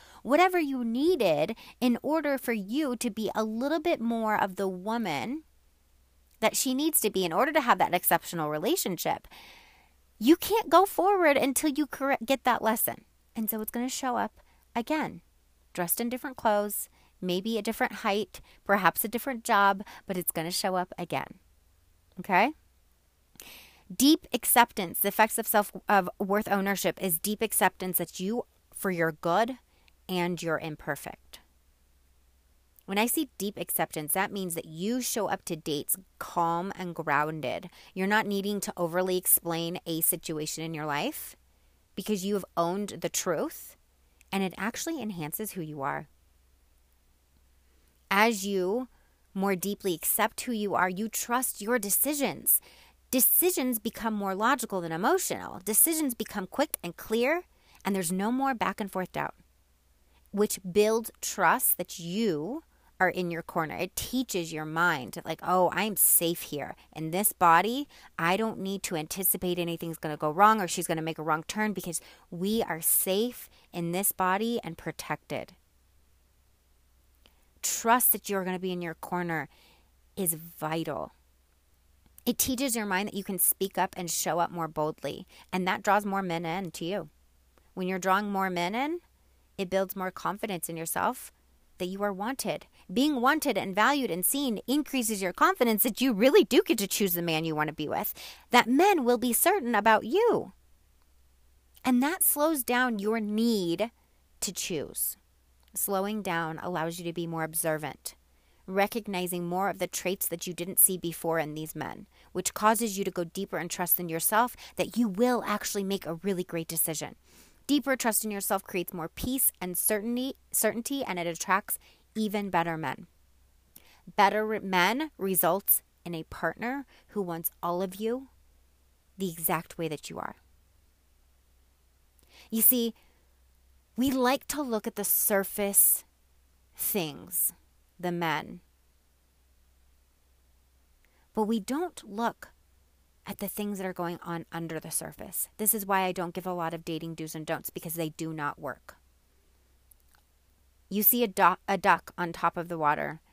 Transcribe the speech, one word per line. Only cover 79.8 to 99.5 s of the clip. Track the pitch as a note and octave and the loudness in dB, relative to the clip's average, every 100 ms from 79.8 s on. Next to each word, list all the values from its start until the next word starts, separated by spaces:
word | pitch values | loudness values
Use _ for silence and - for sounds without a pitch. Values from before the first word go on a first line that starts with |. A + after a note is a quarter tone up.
| _ _ _ - | _ _ _ -4
is | F3 | -4
vital. | D#3+ E3+ - D#3 E3 D#3+ A#2 D2 _ _ _ _ _ _ _ _ _ _ - | -4 -12 -8 -4 -4 -4 -6 -8 _ _ _ _ _ _ _ _ _ _ -6
It | - - | -4 0
teaches | - B3 C#4 | 0 0 0
your | A#3 G#3 | -2 0
mind | F#3 G#3 | -2 -2
that | |
you | G#3 | -6
can | F#3+ F#3 | -6 0
speak | - - F#3+ - | 0 0 -4 0
up | F#3 - | -2 -2
and | F3 | -6
show | - F3+ D#3+ | -2 0 0
up | E3+ | 0
more | E3+ D#3+ | -2 -6
boldly, | D#3 D3+ - C#3+ - - - - | -2 -4 -4 -8 -8 -14 -20 -6
and | F#3 F#3 | -4 -2
that | G#3 | 0
draws | G#3 G3+ G3+ | 4 4 4
more | G3 | -2
men | F#3 E3 E3+ | -2 -4 -4
in | F3 F#3 | -6 -6
to | - | -8
you. | E3+ G3 D3+ _ _ _ _ _ _ | -6 -4 -6 _ _ _ _ _ _
When | - F#3 | -6 -4
you're | F#3+ | -2
drawing | F#3 F#3+ G#3 | 2 2 2
more | G3 F#3+ | -2 0
men | F3 F3 | 0 -2
in, | A3+ C#4+ F4 - _ _ _ _ - | -2 -4 -4 -10 _ _ _ _ -8
it | F#3 | -2
builds | F#3+ F#3+ | 0 -2
more | G3 F#3 | -4 -6
confidence | - E3+ G3 A3 F3 - | -4 -6 -4 -6 -6 -6
in | E3 | -8
yourself | E3 F#3 F#3 B3+ - _ _ _ _ - | -4 0 0 -2 -14 _ _ _ _ -8
that | F#3 | -6
you | G3 | -2
are | G3+ | -4
wanted. | F#3 G#3+ C4 G#3 D3+ - _ - | -2 -6 -4 -4 -4 -8 _ -4
Being | F#3 D4 C#4 | 2 4 4
wanted | B3 D4+ C#4+ G3+ | 4 4 2 0
and | G3 | 0
valued | F#3+ A3+ C#4+ A#3+ | 2 4 4 0
and | E3+ | -2
seen | - C#4 C#4 G#3 - | -2 0 -2 -2 0
increases | C#4+ C#4 C4+ A3 G#3 | -2 0 -2 0 -2
your | F#3 | -4
confidence | - D#4+ F#4+ A#3 G#3+ | 2 2 4 2 4
that | B3 G3 | 0 2
you | C4+ | 0
really | F#3+ C4 G4 | 6 8 8
do | B3 C#4+ | 8 4
get | - A3+ | 4 0
to | G3 | 0
choose | - G3 | 0 0
the | F3 | 2
man | E3+ D#3 | 0 0
you | E3 | 0
wanna | D3+ D3+ | 0 -2
be | D#3+ D3 | -2 -4
with, | - - - - - - | -2 -4 -8 -14 -18 4
that | A#3+ A3 | 4 6
men | C4+ G4 F4+ | 6 6 6
will | A#3+ A#3+ | 4 2
be | A#3+ | 2
certain | A3+ E4 | 4 4